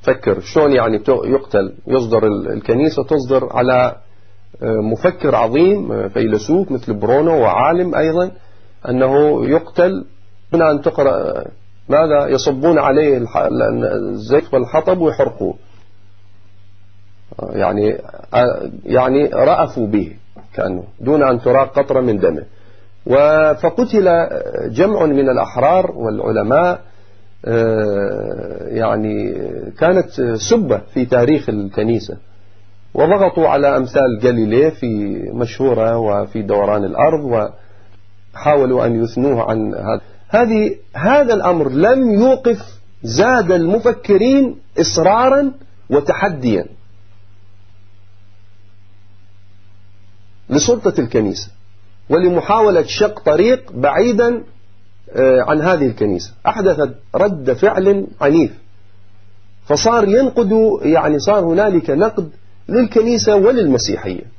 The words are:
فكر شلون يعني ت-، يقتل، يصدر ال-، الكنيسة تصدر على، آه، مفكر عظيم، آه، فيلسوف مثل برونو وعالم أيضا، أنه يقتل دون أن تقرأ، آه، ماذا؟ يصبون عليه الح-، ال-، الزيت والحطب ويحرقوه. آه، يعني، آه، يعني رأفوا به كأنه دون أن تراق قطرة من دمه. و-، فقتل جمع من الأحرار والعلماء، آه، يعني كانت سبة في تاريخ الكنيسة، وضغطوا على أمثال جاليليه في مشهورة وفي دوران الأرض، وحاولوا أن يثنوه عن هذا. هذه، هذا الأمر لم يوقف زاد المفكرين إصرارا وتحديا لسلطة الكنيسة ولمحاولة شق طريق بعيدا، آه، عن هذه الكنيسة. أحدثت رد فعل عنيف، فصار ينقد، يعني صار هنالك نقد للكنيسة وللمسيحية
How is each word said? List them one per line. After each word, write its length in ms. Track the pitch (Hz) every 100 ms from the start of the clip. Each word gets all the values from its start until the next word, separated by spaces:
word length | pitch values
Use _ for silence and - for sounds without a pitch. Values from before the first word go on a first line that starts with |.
فكر 380 | - 131 - 90
شلون 320 | - 165 147
يعني 280 | 131 113 107
ت-، 100 | -
يقتل، 640 | 131 107 135 - 104 98 - -
يصدر 400 | 131 117 113 107
ال-، 240 | 101 82
الكنيسة 520 | - - 127 156 151
تصدر 460 | 127 156 127 135 127
على، 440 | 127 127 127 123 - - - - - - -
آه، 180 | 113 110
مفكر 540 | 107 113 180 180 147 117
عظيم، 560 | 113 131 180 202 120
آه، 160 | 110 101
فيلسوف 640 | 107 113 107 107 170 190
مثل 220 | 127 117
برونو 480 | 104 107 131 160 160
وعالم 540 | 110 92 135 175 180 143
أيضا، 360 | 160 160 185 - - - - - -
أنه 560 | 127 131 139 151 135 123
يقتل 600 | 143 - - 175 190 - - - - -
دون 100 | 165
أن 200 | 160 147
تقرأ، 300 | 151 156 135
آه، 360 | 87 - - - - - - -
ماذا؟ 380 | 143 160 147 143
يصبون 520 | 131 151 131 160 160
عليه 380 | 139 139 151 131
الح-، 200 | 117 -
ال-، 460 | - 123 110 117
الزيت 720 | 117 107 101 104 107 147 160
والحطب 480 | 135 120 156 160 185
ويحرقوه. 540 | 160 - 143 - 95 - - - - - - - - - - - - - - - - - - -
آه، 120 | -
يعني، 440 | - 92 101 104 - - - -
آه، 360 | 120 123 - - - -
يعني 400 | 123 127 135 147
رأفوا 600 | - 131 175 151 - 107
به 280 | 104 82 - - - -
كأنه 300 | - 95 90 98 -
دون 240 | 123 151
أن 180 | 135 123
تراق 380 | 123 127 135 143
قطرة 220 | 139 131
من 180 | 123 104
دمه. 240 | 90 76 - - - - - - -
و-، 480 | 131 147 156 156
فقتل 760 | 151 165 185 240 220 185 170 170 - - - -
جمع 400 | 117 190 175 160
من 240 | 139 135
الأحرار 640 | 123 - 120 139 185 -
والعلماء، 880 | - 113 104 104 107 104 143 180 180 - - - - - - -
آه، 1200 | 117 113 110 107 101 98 104 104 - - 90 -
يعني 680 | - 113 107 107 107 101 - - - - -
كانت 420 | 160 185 - - 123 110
سبة 460 | - 233 165 107 -
في 120 | - 123
تاريخ 440 | 127 120 151 -
الكنيسة، 680 | 107 98 107 110 117 - - - - - - - - -
وضغطوا 540 | - 156 202 190 175 160
على 300 | 143 143 135
أمثال 420 | 123 135 131 110
جاليليه 480 | 123 120 110 113 156
في 180 | 151 123 107 101 98 95
مشهورة 640 | 120 120 - 135 113 113 117
وفي 440 | 110 101 101 117
دوران 420 | 101 104 101 104
الأرض، 640 | 98 - 143 160 143 117 107 - - - - - - - -
وحاولوا 520 | - 147 147 131 127 120
أن 180 | 113
يثنوه 460 | 113 120 135 120 110
عن 240 | 113 107 101
هذا. 260 | 101 110 - - -
هذه، 460 | 214 240 220 214 - -
هذا 400 | 123 175 285 262
الأمر 360 | 214 175 175 143
لم 420 | 131 202 262 247
يوقف 680 | 202 254 262 240 220 - - - -
زاد 480 | 117 120 220 247 175
المفكرين 1040 | 180 165 220 233 233 - 196 233 277 262 - - -
إصرارا 720 | 165 - 165 214 262 269 277 262 - - -
وتحديا 760 | 139 143 - 202 156 123 98 85 - - - - - - - - - - - - - - - - - - - - - - - - - - - - - - - - - - - - - -
لسلطة 520 | 135 185 240 202 -
الكنيسة 500 | 120 123 104 90 - - - - - - -
ولمحاولة 760 | 156 180 175 160 214 214 180
شق 360 | 147 - 208 208
طريق 520 | - 151 214 254 -
بعيدا، 720 | 123 139 147 233 220 240 240 - - - - - - -
آه، 300 | - 131 127
عن 200 | - 151
هذه 240 | 156 180 135
الكنيسة. 460 | 117 107 90 - - -
أحدثت 480 | 220 190 156 139 120 - -
رد 380 | 202 170 127
فعل 540 | 120 196 202 190 202 190 -
عنيف، 300 | 143 160 131 - - - - - - - - - - - -
فصار 420 | 147 220 233 202
ينقد، 440 | 220 269 240 208 220 220 -
يعني 380 | - 160 151 147
صار 260 | 196 208 170
هنالك 440 | 165 214 175 156
نقد 400 | 143 214 214 160 - - - -
للكنيسة 640 | 214 226 233 226 233 208 208
وللمسيحية 880 | 196 254 170 123 - - 95 87 -